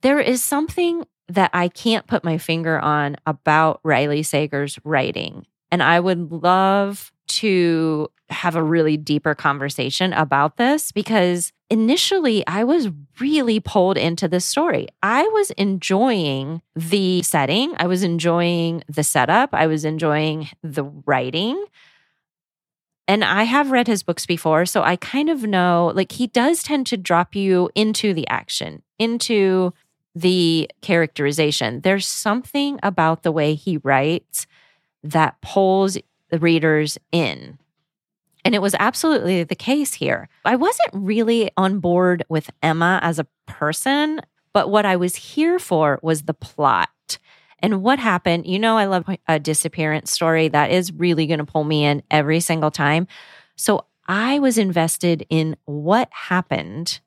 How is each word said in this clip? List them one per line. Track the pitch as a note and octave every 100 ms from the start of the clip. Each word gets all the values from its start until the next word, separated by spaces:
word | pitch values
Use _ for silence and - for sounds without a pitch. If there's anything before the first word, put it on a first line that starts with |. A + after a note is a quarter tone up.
There | C4 D4
is | - B3
something | - C#4+ D#4 - F4 E4+ - _ _
that | F3+ F#3
I | F3 F3
can't | - A#3 A3+ -
put | A#3
my | F3 D#3+
finger | - E3 E3 D#3+
on | D3+ D3+ C#3+ D3 -
about | D3 - D3+ D#3+ -
Riley | D#3+ C3+ D3 D3
Sager's | D#3 D3 D3+ C#3+ C#3+ - D3+
writing. | D3+ C3 - - - - _ _
And | F3
I | C#3 E3+
would | F3+ F3 E3
love | E3 E3+ F#3 F#3+ G3 G3+ G3+ - _ -
to | - A3 F#3 E3+ E3 D#3+ D#3 D3+ _ _
have | D#3+ F3+ E3
a |
really | D#3 E3 D#3 D3+
deeper | D3+ D3 D#3 D3+
conversation | D3+ C#3+ C#3 C#3+ B2+ - F#3
about | - D#3 C#3 D3 -
this | F#3+ D4+ -
because | - G#3 A3 F3+ F3 E3+ _ _
initially | A3 A3 E4 - G4 D4+ G#3+ -
I | F3+
was | A#3 E4 A#3 D3 C#3+ _
really | C4 D4+ A#3+ A3
pulled | - G#3 F#3 G3
into | D3+ E3+ F3
this | F3+ F3
story. | - E4 C#3+ - _
I | G3 B3
was | G4 A4 G4
enjoying | - G3 F#3+ - F#3+ C4 A3 D3+ C3+ C#3 E3 _ -
the | E3 G3+ F#3+ F3+
setting. | E3 D#3+ C3+ F#3 C#4 F4
I | F3+
was | F3+
enjoying | F#3+ E3+ E3 E3+ F3 F3 E3 E3 -
the | D3+
setup. | D3 D3+ B2+ F#3+ C4+
I | - D#3+
was | D#3
enjoying | D#3 D#3 D#3+ D3+ D#3 D#3 D3+ -
the | D#3+ C#3+ C#3 D3 C#3+
writing. | C3+ B2+ D3+ G#3 D#4 G#4 _ _ _ _ _ _ _ _ _ _ _ _ _ -
And | G3+
I | G3 G3
have | A3+ C4 C#4+
read | C4 B3
his | G#3
books | - E3+ -
before, | D#3+ D#3+ D#3 F3+
so | G#3+
I | D#3+ F3
kind | - C4 D4+
of | D#4
know, | G#3+ F#3+ F3+ E3+ E3+ F#3
like, | F#3+
he | - A#3+
does | - B3 E4
tend | - D4 B3+
to | G3+
drop | F3+ E3+ F3 G3
you | G3 F#3 F3+
into | - G#3+ G#3+ G#3+
the | E3+ C3+
action, | - - - - D2+ _ _
into | A3+ A#3 - A3 F#3+ F#3 F3+ - _ _ _
the | E3+ F3+ F#3 E3+ E3 - -
characterization. | - E3+ D#3+ - C#3+ D3 D#3 D3+ A#2 A#2+
There's | F#3 G3 F#3
something | - G#3+ A3 B3+ C#4+ C#4+ C#4+
about | G3+ F3+ D#3+ D#3+
the | E3+
way | D#3 D3
he | D#3 - D#3
writes | C3+ C3+ C#3+ F3 _ - - _ _ _ _ _
that | D3+ D#3+ D#3 -
pulls | - - F#3+ F#3+ G3 F#3 - _ _
the | E3
readers | E3+ E3 D#3+ D3+ D3+ - _
in. | E3+ C#3 C2+ C2 - _ _ _ _ _ _ _ _
And | F#3+
it | G#3+
was | G3 -
absolutely | G#3 - D#4+ D4 F3 F#3 E3
the | -
case | - C#4 C#4
here. | - C#3 A#2 - _
I | - A#3+
wasn't | E4+ B4+ E5
really | G3 G3 G#3+ A3+ A#3 G#3+ -
on | F#3+ G3+
board | F3 F3 F3+ F3+ -
with | D#3+ - -
Emma | D#3 D#3+ E3+ F#3
as | E3 D#3+
a | D3 _ -
person, | - D3+ D#3+ C4+ C#4+ D4+ D#4 - _ _
but | - -
what | G#3 G3+
I | F#3
was | F3+ -
here | - - D#4+ F4
for | - E3+ D3+ C#3
was | D#3+ D#3+
the | D3
plot. | D#3 - - D3 G2+ F2 _ _ - _ _ _ _
And | G3 G3+
what | G3+ C4+
happened, | A#3 F3+ - E3+ -
you | F#3
know, | A3+ A3
I | G3
love | F#3 E3 F#3+ -
a | D#3
disappearance | D3 D#3 D#3+ - D#3 D#3 -
story. | - E3 D#3+ D#3+
That | D3+ D3
is | F3+ F3+
really | D#3 F3 D#3+ D#3
gonna | D#3+ D3
pull | D#3
me | D3+ D3+ D3
in | C#3+ -
every | D#3 D3 D#3+
single | E3+ D#3+ D3+
time. | - C#3+ D#3 F#3 - - - _ -
So | - G3+ - _ -
I | F#3+ A#3 C#4+
was | C4+ A3
invested | G3 E3+ E3 - F3 E3 -
in | D#3+ D#3+ - -
what | D3 D3+ G#3+ B3+
happened | - - F#3 F3+ C3 D#2 A2 E3+ -